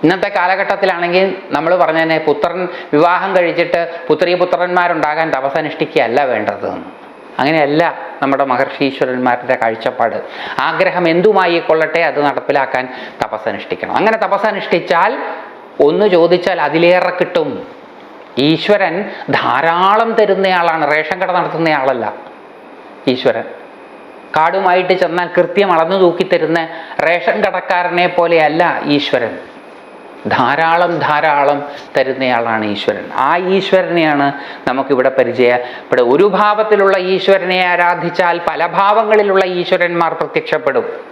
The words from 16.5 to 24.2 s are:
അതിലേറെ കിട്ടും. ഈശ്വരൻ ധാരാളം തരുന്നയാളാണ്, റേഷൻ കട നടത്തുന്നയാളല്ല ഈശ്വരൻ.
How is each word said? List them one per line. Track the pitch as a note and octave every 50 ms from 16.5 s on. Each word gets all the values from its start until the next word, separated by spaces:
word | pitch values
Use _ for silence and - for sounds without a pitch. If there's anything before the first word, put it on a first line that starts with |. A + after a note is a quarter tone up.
| F#3 E3+
അതിലേറെ | D#3 C#3+ D3 E3 E3+ E3+ F3+ F3+ E3+ F3+
കിട്ടും. | F3 - F3+ - - F3 D#3 C#3+ B2 G#2 - - - - - - - - - - - - - - - -
ഈശ്വരൻ | C3+ D3+ D#3+ D#3 - - G#3 G3+ G3 E3+ D#3+ F3+ G#3 G3+ - - - -
ധാരാളം | - - B2 B2+ A#2+ B2+ D3 E3 E3 F3 F#3 F#3+ G#3 A3 A3+ A3+ A3
തരുന്നയാളാണ്, | G#3 G#3+ F#3+ G3 F#3 F#3+ F#3+ F#3 F3+ E3+ E3+ D#3+ D#3+ D3+ C#3+
റേഷൻ | D3+ D3+ D#3 - F#3 F3+
കട | F#3 F#3
നടത്തുന്നയാളല്ല | F3+ F3+ E3 D#3+ D#3+ D#3+ E3 D#3+ D3+ D3 C3 C#3 C3 A#2+ A2 G#2 G2 - - - - - - - - - - - - - - - - - - -
ഈശ്വരൻ. | B2+ B2 - C3 A2+ A2+ - - - - - - - - - - - - - - - -